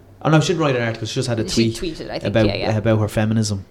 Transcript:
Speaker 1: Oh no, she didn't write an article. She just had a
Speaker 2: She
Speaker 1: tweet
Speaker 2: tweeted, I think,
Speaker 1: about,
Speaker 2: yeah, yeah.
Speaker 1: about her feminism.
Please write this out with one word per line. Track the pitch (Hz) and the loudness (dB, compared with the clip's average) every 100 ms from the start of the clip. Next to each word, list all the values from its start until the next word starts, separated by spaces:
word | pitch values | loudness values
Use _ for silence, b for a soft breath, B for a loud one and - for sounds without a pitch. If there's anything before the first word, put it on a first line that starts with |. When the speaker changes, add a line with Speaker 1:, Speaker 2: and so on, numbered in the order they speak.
| B - 143 | B -6 2
Speaker 1:
Oh | |
no, | 156 | 4
she | - | 4
didn't | 165 | 0
write | 147 | 0
an | 123 | 0
article. | 117 110 110 | -2 -4 -6
She | 135 | -4
just | 127 | -2
had | 113 | -2
a | 110 | 0
Speaker 2:
She | 117 113 | 2 2
Speaker 1:
tweet | - 175 - | 0 -6 -8
Speaker 2:
tweeted, | 110 | -8
I | 123 | -6
think, | 101 | -2
Speaker 1:
about, | 110 107 | 2 2
Speaker 2:
yeah, | |
yeah. | 92 95 107 | 0 -2 0
Speaker 1:
about | 110 110 | 2 2
her | 104 | 0
feminism. | 113 107 113 107 98 - | 0 0 2 0 -4 -6